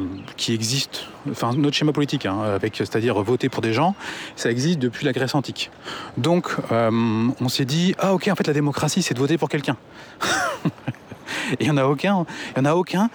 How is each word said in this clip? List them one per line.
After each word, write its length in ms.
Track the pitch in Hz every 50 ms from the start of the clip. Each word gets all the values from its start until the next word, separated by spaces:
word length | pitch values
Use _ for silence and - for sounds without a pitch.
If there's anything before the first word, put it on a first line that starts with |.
| 95 90 95 - - - -
qui 160 | - - -
existe, 520 | 117 110 113 113 131 139 - - - - - - - - - 139
enfin 220 | 113 - - 117
notre 240 | 123 151 143 147 139
schéma 160 | - 151 151
politique, 340 | 143 147 143 139 - 135 -
hein, 140 | 98 95 104
avec, 360 | 107 107 98 98 107 110 -
c'est-à-dire 460 | - 110 - - 113 110 123 107 101
voter 260 | 101 104 127 123 - 131
pour 140 | - -
des 100 | 117 113
gens, 220 | 110 120 151 185 196 - - - - - - - -
ça 160 | - - 127
existe 300 | 117 123 131 165 180 151
depuis 240 | 127 123 117 - -
la 80 | 139
Grèce 240 | 123 131 131 127 -
antique. 340 | 147 123 - - - - - - - - - - - - - -
Donc, 400 | - 120 156 175 180 - - - - - -
euh, 180 | 120 117 117 113 113 117 117 113 107 110 113 123 131 -
on 80 | 123 127
s'est 180 | - - 139
dit : « 280 | 123 147 165 175 190 - -
Ah 160 | - 190 196
ok, 140 | 175 - 214
en 60 | 180
fait 140 | - 208 160
la 40 |
démocratie 500 | 147 147 147 143 135 - - 147 - 202
c'est 120 | 170 - 139
de 60 | 117
voter 180 | 135 143 165 160
pour 100 | 160 139
quelqu'un. » 280 | - 151 139 - 139 - - - - - - - - -
<laughs> 80 | - - 740 784 719 659 571 - - - - - - - - - - - - - - - - - - - 135 -
Et 60 | -
il 20 |
y 40 | 151
en 60 | 151
a 80 | 139 131
aucun, 400 | 135 147 135 - 190 202 185 165 - - - - - -
il 40 | 127
y 20 |
en 40 | 139
a 100 | 143 160
aucun 360 | 180 185 - - 180 214 233